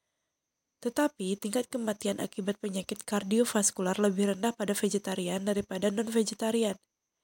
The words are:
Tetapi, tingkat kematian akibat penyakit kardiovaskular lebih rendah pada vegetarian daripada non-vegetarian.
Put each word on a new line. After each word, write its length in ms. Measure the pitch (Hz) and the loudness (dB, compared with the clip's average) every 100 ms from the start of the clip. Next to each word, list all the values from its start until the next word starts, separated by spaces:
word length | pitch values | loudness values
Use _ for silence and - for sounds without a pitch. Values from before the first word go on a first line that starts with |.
| _ _ _ _ _ _ _ _ | _ _ _ _ _ _ _ _
Tetapi, 560 | 240 262 294 - 190 202 | -4 0 0 0 -4 -2
tingkat 320 | 214 247 247 | -2 -2 -2
kematian 560 | 254 220 208 202 202 | -4 -4 -2 -2 -2
akibat 320 | 196 - 190 202 | -4 -4 -4 -4
penyakit 480 | 214 190 180 - | -4 -4 -6 -8
kardiovaskular 960 | - 208 196 220 240 220 202 - 185 190 | -2 -2 2 4 4 4 2 2 0 2
lebih 320 | 208 190 202 | 2 4 2
rendah 240 | 185 233 - | 0 -2 -2
pada 160 | 202 | -2
vegetarian 720 | 202 202 196 - 190 180 185 | 0 0 0 -2 -2 -2 -2
daripada 480 | 196 202 196 190 202 | 0 -2 -2 0 0
non-vegetarian. 880 | 202 226 226 214 - 220 233 220 190 _ _ _ _ | 0 0 2 0 0 0 2 0 -2 _ _ _ _